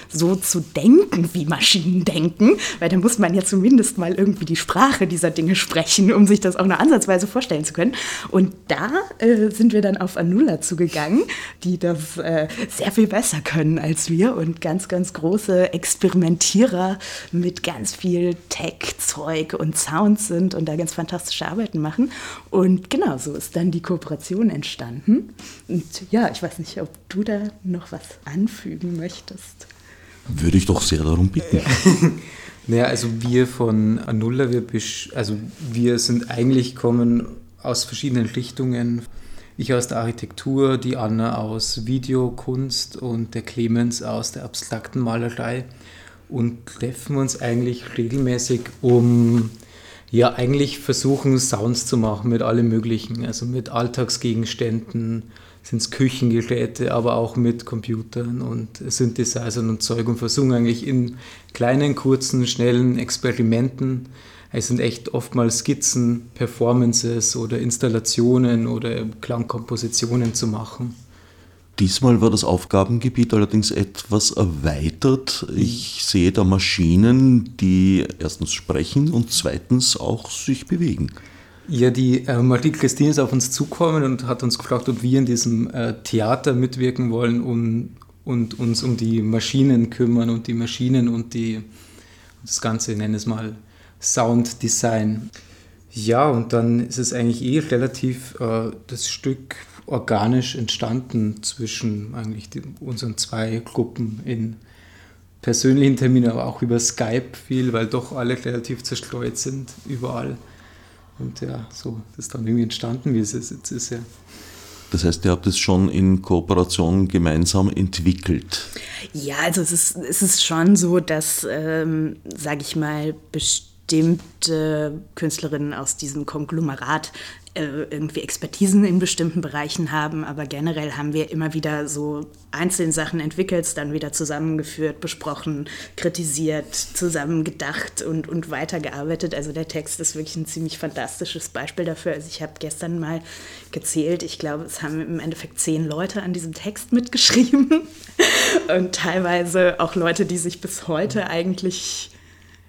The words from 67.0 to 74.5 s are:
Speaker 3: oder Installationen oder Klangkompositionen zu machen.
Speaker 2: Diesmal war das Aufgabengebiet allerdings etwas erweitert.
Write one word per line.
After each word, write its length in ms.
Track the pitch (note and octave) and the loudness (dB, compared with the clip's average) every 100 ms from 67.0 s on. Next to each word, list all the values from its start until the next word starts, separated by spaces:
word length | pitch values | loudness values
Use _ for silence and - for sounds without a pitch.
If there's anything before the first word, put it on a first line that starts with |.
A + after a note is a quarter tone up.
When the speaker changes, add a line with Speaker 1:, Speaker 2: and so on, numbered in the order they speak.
| A#2+ A#2 A2 | 2 0 -2
Speaker 3:
oder 240 | A#2+ A2+ A#2+ | -2 -2 -2
Installationen 1080 | A#2+ A#2 B2+ A2+ A2+ - A#2 B2+ B2+ A#2 A#2 | -2 0 2 2 0 2 6 6 6 4 2
oder 380 | A#2 A#2+ A2+ A2+ - | -2 -4 -4 -6 -8
Klangkompositionen 1120 | - A#2+ A#2 A#2+ A#2 A2+ A#2 - A#2 B2 A#2 | -6 -4 -4 -6 -6 -4 -2 -2 0 2 0
zu 120 | - A2+ | 0 -2
machen. 480 | G#2+ A2 - B2 - - - - - - - _ - | -2 -6 -8 -10 -10 -18 -20 -20 -20 -20 -20 _ 0
Speaker 2:
Diesmal 400 | F#2 - B2+ A#2 | 2 4 6 6
war 100 | A2+ | 6
das 140 | G#2+ | 4
Aufgabengebiet 880 | - F2 - G2 G2 A#2 B2+ B2 A#2 | 2 0 2 2 2 2 0 2 2
allerdings 380 | A2 G2+ A2 G2+ | 4 4 2 2
etwas 580 | - G2 - - G#2 - | 0 -2 -6 -2 0 2
erweitert. 1160 | - F#2 | 2 0